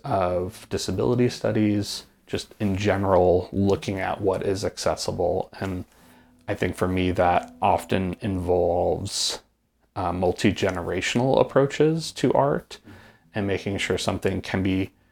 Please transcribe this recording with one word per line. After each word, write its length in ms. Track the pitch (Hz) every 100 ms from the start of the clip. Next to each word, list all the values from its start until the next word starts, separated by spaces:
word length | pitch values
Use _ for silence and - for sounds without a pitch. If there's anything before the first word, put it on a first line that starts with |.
of 640 | 139 98 90 90 92 - -
disability 580 | 95 - 95 123 123 123
studies, 760 | - 113 113 107 104 101 - - _ -
just 280 | 92 - -
in 180 | 104 95
general, 720 | 101 95 95 92 90 87 92
looking 480 | - 98 95 - 95
at 200 | 92 90
what 220 | 101 92
is 220 | 90 98
accessible. 840 | 95 - - - - 92 85 92 - -
And 240 | 95 90 - _ - - _ _ -
I 80 |
think 220 | 101 95 87
for 120 | 92
me, 220 | 92 90
that 440 | 90 90 87 - -
often 560 | 101 87 - 101 92 87
involves, 1200 | 113 95 87 90 87 87 85 85 98 - - - - _ _ _ _
uh, 180 | - 90
multi-generational 1300 | 87 92 - 107 - 92 92 87 90 - 120 131 -
approaches 720 | - 135 139 - 151 160 156
to 200 | - 135
art 460 | - 139 156 - - - - - _ _
and 120 | 110 101
making 320 | 92 - 98
sure 200 | - 95
something 420 | - 95 98 92
can 220 | - 98
be 280 | 95 92 98 _ _